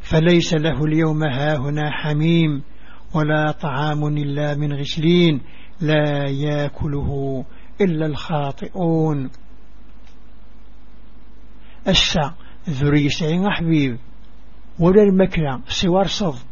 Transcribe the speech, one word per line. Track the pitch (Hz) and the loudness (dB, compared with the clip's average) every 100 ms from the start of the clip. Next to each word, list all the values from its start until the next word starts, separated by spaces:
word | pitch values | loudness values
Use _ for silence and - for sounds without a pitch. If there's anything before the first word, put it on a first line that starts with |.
فليس | - 165 165 175 165 | 2 4 6 6 4
له | 160 156 147 | 0 2 0
اليوم | 151 156 160 151 | 2 2 2 2
هاهنا | 156 131 147 151 143 147 151 | 0 0 0 0 0 -2 -2
حميم | - 156 151 160 170 160 139 - - - - - | -2 -2 0 4 4 4 0 -6 -10 -10 -12 -6
ولا | 160 151 151 151 | -2 0 2 0
طعام | 151 156 135 151 151 151 | -2 -4 -2 -2 0 0
إلا | 147 143 143 147 | -2 -2 -2 -2
من | 147 147 | -2 -2
غسلين | 143 143 - 156 175 170 143 - - - - | -2 -4 0 4 6 6 4 -2 -10 -10 -4
لا | 151 151 147 143 139 | 2 2 2 0 -2
يأكله | 135 147 147 147 - 151 143 139 139 135 131 127 - - - | -2 -2 0 -2 -2 -4 -2 -2 -2 -2 -4 -6 -10 -10 0
إلا | 196 156 156 | 2 2 0
الخاطئون. | 143 - 156 143 - - 190 170 165 156 147 131 - - - - - - - - - - - - - - - - - - - - - - - - - - | -2 -2 -2 -2 -4 -8 -2 2 2 2 0 -4 -6 -10 -10 -10 -10 -10 -10 -10 -10 -10 -10 -10 -10 -10 -10 -10 -10 -10 -10 -10 -10 -10 -10 -10 -6 2
السا | 185 - 185 143 170 - - - | 4 4 2 0 -4 -10 -8 -6
ذري | 131 143 147 143 | 0 4 4 4
سعين | - 160 175 202 | 0 0 2 2
حبيب | - 165 160 139 113 - - - - - - - - | 0 2 4 2 -2 -8 -10 -10 -10 -10 -10 -10 2
ولا | 170 196 | 6 8
المكلا | 208 185 185 - 151 123 - | 6 6 4 2 0 -2 -6
سوار | - 170 180 196 | -2 2 2 2
صد | - 190 127 - | 0 -2 -4 -8